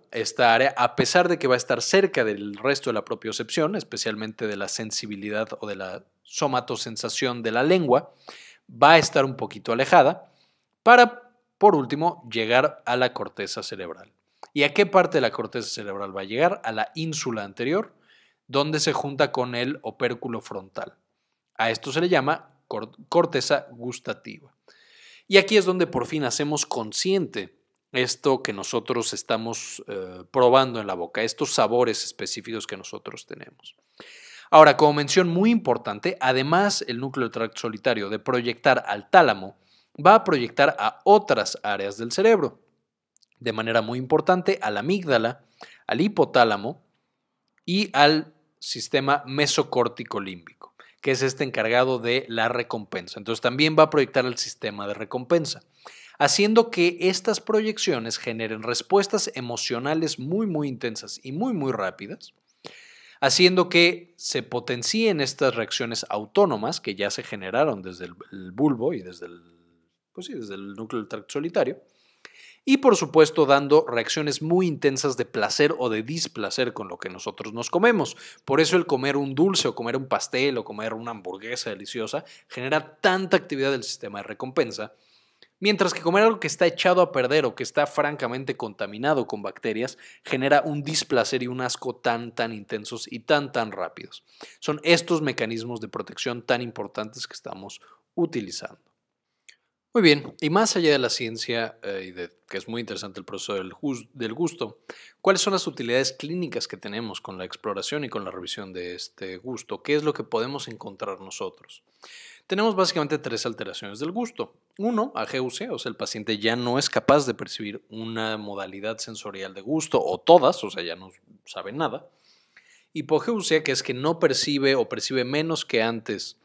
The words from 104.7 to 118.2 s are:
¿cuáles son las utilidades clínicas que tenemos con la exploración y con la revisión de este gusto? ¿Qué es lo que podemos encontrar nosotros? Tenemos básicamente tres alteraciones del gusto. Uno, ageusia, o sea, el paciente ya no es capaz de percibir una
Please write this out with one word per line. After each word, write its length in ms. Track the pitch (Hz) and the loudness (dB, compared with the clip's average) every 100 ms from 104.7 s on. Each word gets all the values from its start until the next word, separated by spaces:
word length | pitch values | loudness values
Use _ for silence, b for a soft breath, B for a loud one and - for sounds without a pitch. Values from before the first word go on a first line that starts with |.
| - B B B _ | -12 B B B _
¿cuáles 180 | - 190 | 0 2
son 140 | - | 2
las 140 | 190 - | -2 -4
utilidades 440 | 135 117 123 131 | -6 -2 0 0
clínicas 560 | - 147 175 165 117 - | -4 -8 -6 -6 -6 -8
que 80 | 95 | -10
tenemos 460 | - 202 113 95 | -10 -8 -8 -10
con 160 | - 92 | -12 -12
la 80 | 92 | -12
exploración 580 | - 107 98 95 147 | -10 -8 -6 -6 -6
y 60 | 135 | -6
con 160 | 110 95 | -8 -10
la 60 | |
revisión 420 | 90 87 - 98 | -10 -10 -10 -10
de 200 | 90 90 | -10 -10
este 440 | 90 - - 95 92 | -10 -14 -14 -14 -12
gusto? 460 | 120 120 - 101 | -12 -12 -10 -10
¿Qué 120 | - 147 | -2 -2
es 80 | |
lo 80 | 151 | 0
que 140 | 143 - | -4 -4
podemos 420 | - 120 143 131 | -4 -4 -8 -12
encontrar 540 | 110 110 95 101 95 | -14 -16 -12 -12 -12
nosotros? 600 | 95 - 95 - _ - _ B B B B B - | -12 -10 -10 -12 _ -20 _ B B B B B -4
Tenemos 300 | 190 220 190 | 0 2 2
básicamente 440 | 185 170 147 151 | 2 0 0 -2
tres 260 | 139 117 123 | -2 -4 -4
alteraciones 540 | 110 104 - 101 104 | -6 -10 -10 -12 -8
del 120 | 151 | -8
gusto. 460 | 196 233 - 117 _ _ - | -6 -6 -6 -10 _ _ -6
Uno, 360 | 214 226 247 - | -2 0 -2 -4
ageusia, 560 | - 131 127 - 240 | -6 -4 -4 -6 -8
o 80 | 147 | -8
sea, 120 | 127 | -8
el 40 | 110 | -8
paciente 440 | 104 110 104 104 | -8 -6 -4 -2
ya 180 | 110 120 | 0 0
no 200 | 120 123 | 0 0
es 120 | - | 0
capaz 360 | 120 - 143 135 | 0 4 4 4
de 80 | |
percibir 480 | 104 - - 104 104 - | -4 -8 -10 -12 -12 -14
una 480 | 110 113 113 | -12 -8 -6